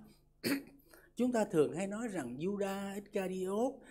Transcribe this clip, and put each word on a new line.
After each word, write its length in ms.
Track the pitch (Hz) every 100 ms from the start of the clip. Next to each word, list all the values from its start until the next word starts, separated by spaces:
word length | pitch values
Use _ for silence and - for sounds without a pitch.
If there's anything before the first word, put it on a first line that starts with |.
| - - _ _
<clears throat> 760 | - 277 - - - - - -
Chúng 160 | 247
ta 120 | 240
thường 280 | 214 165 135 143
hay 100 | 196
nói 220 | 202 233
rằng 280 | 185 123 127
Giuđa 540 | 170 202 196 196 196
Iscariot 800 | 196 208 202 185 185 185 202 254 - -